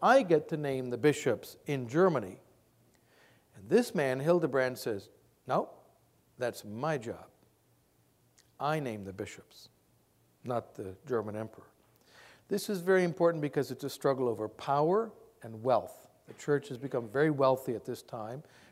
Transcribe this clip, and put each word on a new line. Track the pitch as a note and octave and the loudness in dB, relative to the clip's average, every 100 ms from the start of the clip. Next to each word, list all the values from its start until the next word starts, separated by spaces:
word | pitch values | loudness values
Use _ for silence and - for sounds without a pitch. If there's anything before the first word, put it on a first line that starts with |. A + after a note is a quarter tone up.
"I | G3+ C4+ | 6 6
get | F#3+ D#3 - | 6 2 2
to | D#3 | -4
name | D3 C3 B2+ | -2 -4 -4
the | A#2+ | 2
bishops | D3 C#3+ B2+ G#2 - - - | 2 4 0 -2 -4 -14 -6
in | C#3 A#2+ | -4 -2
Germany." | D3 F#3+ C#3+ F#2+ - _ _ _ _ _ _ _ _ _ _ _ - | 4 4 4 -4 -12 _ _ _ _ _ _ _ _ _ _ _ -16
And | G2 | 2
this | G3+ A#3+ | 2 2
man, | E3+ C3+ C3 | 0 0 0
Hildebrand, | D3 F3 D#3+ C3+ C3 B2 | 2 2 2 0 0 -2
says, | B2+ G2+ - _ _ _ - | -6 -6 -8 _ _ _ -2
"No, | D3+ - - _ _ _ _ _ - | -2 -2 -10 _ _ _ _ _ -6
that's | B2 - G#2+ | -6 -6 -12
my | A2 D3+ D3+ | -6 -4 -4
job. | A2+ F2+ - _ _ _ _ _ _ _ _ _ _ _ _ - | -6 -12 -14 _ _ _ _ _ _ _ _ _ _ _ _ -6
I | C#3 D#3 | -2 -2
name | C3 G#2+ | -4 -6
the | F#2+ | -8
bishops, | F#2+ G#2 - - - - _ _ _ _ _ _ _ | -10 -10 -12 -20 -20 -20 _ _ _ _ _ _ _
not | B2 A#2 - | -6 -6 -6
the | - F#2+ F#2 - | -12 -12 -12 -4
German | A#2 G#2 G#2 | -2 -2 -6
emperor." | A2 - - _ _ _ _ - - - - | -8 -12 -20 _ _ _ _ -20 -20 -18 -4
This | G3+ - | -4 -2
is | F#3+ | -4
very | F3 F#3+ | 4 4
important | F3 D3 E3+ E3 | 4 4 2 4
because | D3 D3 C3 | -2 0 -2
it's | B2 | -4
a | C#3 | -8
struggle | - C#3+ C3+ B2 | 0 0 2 0
over | G#2+ G#2+ | 0 -4
power | - - C#3+ D#3 G3+ A3 - - _ | -6 0 2 4 2 -2 -10 -20 _
and | A#2+ A2 | -14 -4
wealth. | B2 A#2 F2 - - _ - | 2 2 2 -14 -20 _ -20
The | |
church | - - C#3+ - | -10 -2 -2 -2
has | B2 | -10
become | C3+ C3 A#2 | -4 -4 -2
very | B2+ D#3 | 2 2
wealthy | C#3+ C3 C3 - A2 | 4 4 2 -2 -6
at | - | -6
this | A#2+ | -10
time. | - A#2+ G#2+ C3 - - - | -10 -12 -10 -12 -16 -20 -20